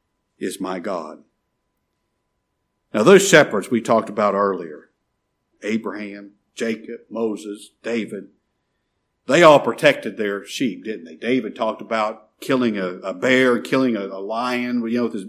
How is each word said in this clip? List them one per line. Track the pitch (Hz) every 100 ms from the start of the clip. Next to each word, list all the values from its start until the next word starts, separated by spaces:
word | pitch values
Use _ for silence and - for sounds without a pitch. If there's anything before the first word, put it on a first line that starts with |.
| _ _ _ -
is | 95 -
my | 92 92
God." | 85 90 78 76 _ _ _ _ _ _ _ _ _ _ _ _ _ _ _ _ _
Now, | 107
those | 113 196 190
shepherds | 160 139 104 92
we | 117
talked | 113 113 110
about | 104 104 98
earlier, | 101 90 85 73 - _ _ _ _ _ _ _
Abraham, | 104 110 107 101 104 101 101 _ _
Jacob, | - 113 113 - 117 -
Moses, | 107 113 104 107 104 - _
David, | 113 117 101 101 95 _ _ _ _ _ _ _ _ _ -
they | 143
all | 165 143
protected | - 117 151 131 117 98
their | 104 101 -
sheep, | - 131 90
didn't | 95 104 82
they? | 80
David | 113 127 107 -
talked | 113 107
about | 101 113 107 113 _ -
killing | - 135 120 104
a, | 92 92
a | 95
bear, | 92 127 131 131 120
killing | - 139 131 110
a, | 98
a | 95
lion, | 98 113 123 123 123 123 113
you | 120
know, |
with | 117
his, | 107